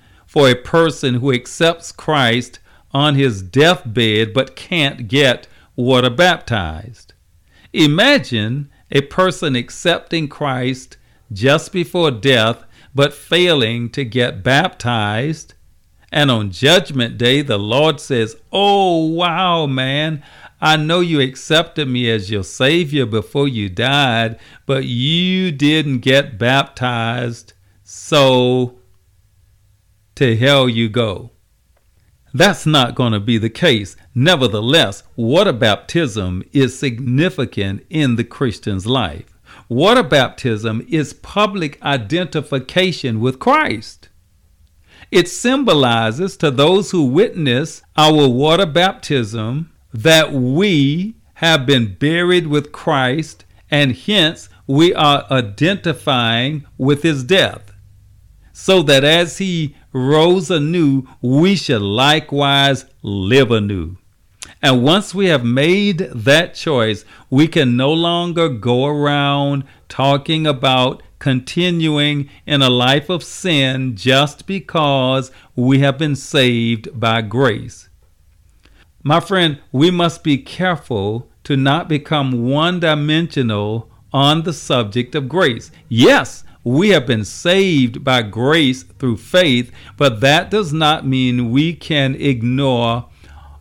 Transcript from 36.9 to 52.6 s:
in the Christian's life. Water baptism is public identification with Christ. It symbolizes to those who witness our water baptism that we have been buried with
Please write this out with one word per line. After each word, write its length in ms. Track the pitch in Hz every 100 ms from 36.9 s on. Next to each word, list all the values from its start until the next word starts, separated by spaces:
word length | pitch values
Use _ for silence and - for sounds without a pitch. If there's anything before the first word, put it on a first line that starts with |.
| 113 131 131 180 165 120 - 98 95 -
in 260 | 160 135 117
the 80 |
Christian's 640 | 113 - 127 - 113 95 104
life. 500 | 131 90 76 - _ _ - -
Water 320 | 120 190 247
baptism 840 | 160 147 123 - 127 107 113 110 -
is 240 | 156 139
public 640 | - - 202 208 196 151 -
identification 1400 | 147 139 101 170 180 156 139 135 - 180 185 143 131 110
with 180 | 127 131
Christ. 720 | 247 302 302 113 - - - _ _ _ _ _ _ _ _ - -
It 160 | 180 175
symbolizes 1080 | - 240 269 226 151 123 113 110 123 185 -
to 120 | 151
those 420 | 123 151 190 -
who 120 | 180
witness 800 | 131 147 240 180 143 123 160 - _ -
our 320 | 156 156 135
water 380 | 120 151 170 185
baptism 1040 | 165 190 - - 139 104 113 107 143 165 _ _
that 400 | 117 156 160 143
we 800 | 139 123 147 208 156 139 165 208 - _ -
have 320 | 165 160 127
been 280 | 131 110 92
buried 480 | 143 165 180 180 156
with 240 | 147